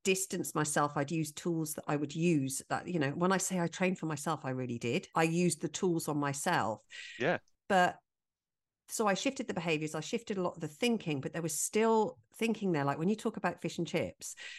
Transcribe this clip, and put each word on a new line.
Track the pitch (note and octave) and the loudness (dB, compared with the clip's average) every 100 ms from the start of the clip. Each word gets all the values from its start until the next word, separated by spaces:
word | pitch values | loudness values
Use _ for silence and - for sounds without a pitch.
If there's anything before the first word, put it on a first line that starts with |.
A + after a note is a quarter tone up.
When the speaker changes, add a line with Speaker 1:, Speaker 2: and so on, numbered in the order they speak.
Speaker 1:
distanced | F#3 F#3 - F3+ - | 0 0 0 -4 -4
myself. | D#3 D3 - D3 D3 | -2 0 2 2 0
I'd | C#3 | 0
used | E3 D3+ - | 0 -2 -4
tools | F3+ E3 D#3 | -2 -2 -2
that | - - | -6 -2
I | D3 | -2
would | C#3+ | -2
use | D#3+ F3 D#3 C3 C3 - | 0 4 4 2 -4 -4
that, | A#2+ - | -4 -2
you | F3+ | 0
know, | C#3 | 0
when | D3+ F3+ | 2 2
I | F#3+ | 2
say | - F#3 | 0 0
I | E3+ | 0
trained | - F#3 F#3 | 2 0 0
for | D#3+ | -2
myself, | D3 - D#3 | -4 -2 -4
I | C3+ | -2
really | B2+ B2+ A#2 | -4 -4 -2
did. | A#2+ D#3 - | 0 -2 -2
I | E3 | 2
used | E3 E3 F3 D#3 | 2 4 2 2
the | E3 | -4
tools | - F#3+ E3 D#3+ | 0 2 2 0
on | D3 | 0
myself. | C#3+ C#3 F#3 D#3+ G#2 G#2+ _ - - - | 0 0 0 2 0 -2 _ -16 -14 -2
Speaker 2:
Yeah. | C3+ D#3+ _ _ - | 0 0 _ _ 2
Speaker 1:
But | F#3+ D#3 - _ _ _ _ _ _ _ _ - | 6 6 2 _ _ _ _ _ _ _ _ -10
so | - G#3+ | 0 2
I | |
shifted | F#3+ C4+ C4+ A#3 | 2 0 -2 -4
the | |
behaviours, | G3 E3+ D#3 D#3 D#3 | -2 0 0 0 -4
I | |
shifted | - A3+ - G3 | -4 -6 -4 -2
a | |
lot | F3+ | -2
of | - | -4
the | D#3+ | -10
thinking, | - A#3+ A3+ E3 D3+ | -2 0 0 0 -2
but | D#3+ | -4
there | E3+ | -4
was | D#3+ - | -4 -4
still | - G#3+ A3+ A3+ A3 - _ - | 0 2 4 4 2 -2 _ -4
thinking | A3+ G#3+ G3 | -2 0 2
there. | D#3 | 2
Like | C#3 C#3 | 2 2
when | E3+ | 0
you | G#3+ | 0
talk | - - | -2 -2
about | G#3+ E3 | -4 -2
fish | E3 - | -6 -4
and | E3 | -2
chips, | E3 F#2+ - - - - | 0 -2 -6 -14 -12 -14